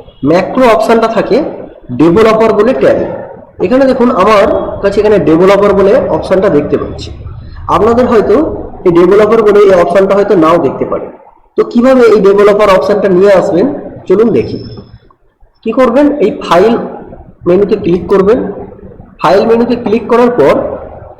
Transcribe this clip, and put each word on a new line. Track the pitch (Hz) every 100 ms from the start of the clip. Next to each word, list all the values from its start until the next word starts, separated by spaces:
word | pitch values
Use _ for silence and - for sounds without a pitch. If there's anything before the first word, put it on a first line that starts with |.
| - -
ম্যাক্রো | 135 180 - 254 247
অপশনটা | 220 - 233 226
থাকে | 202 - 262 330 - - - -
ডেভেলপার | 123 160 196 220 220 220
বলে | 202 226
ট্যাবে। | - - - - - - - - -
এখানে | 185 262
দেখুন | 262 240 240
আমার | 175 202 202 220 - - -
কাছে | 196 214
এখানে | 208 202
ডেভেলপার | 151 160 190 202 202
বলে | 190 190 262 -
অপশনটা | 160 - 190 202
দেখতে | 147 143 143
পাচ্ছি। | - - - - - - - - -
আপনাদের | 165 220 233 247
হয়তো | 226 196 254 320 - - -
এই | 185 170
ডেভেলপার | 180 202 208 226 208
বলে | 202 196
এই | 180
অপশনটা | 170 196 190 202
হয়তো | 196 190
নাও | 156 170 135
দেখতে | - 101
পারেন। | 101 - - - _ _ -
তো | -
কিভাবে | 233 262 254 233
এই | 202 196
ডেভেলপার | 196 202 208 208 185
অপশনটা | 196 202 196 180
নিয়ে | 202 180
আসবেন, | - 165 277 - - - -
চলুন | 202 233 131
দেখি। | 107 - - - - - _ _ _ _ _ _
কি | 226 262
করবেন, | 247 254 294 -
এই | 196 -
ফাইল | - 170 220 233 - - - - - - 170
মেনুতে | 185 202 202
ক্লিক | 165 180 -
করবেন। | 196 190 262 - - - - - - - -
ফাইল | 156 196 220
মেনুতে | 233 240 240
ক্লিক | 202 233 -
করার | 233 247 -
পর | 143 233 - - - - -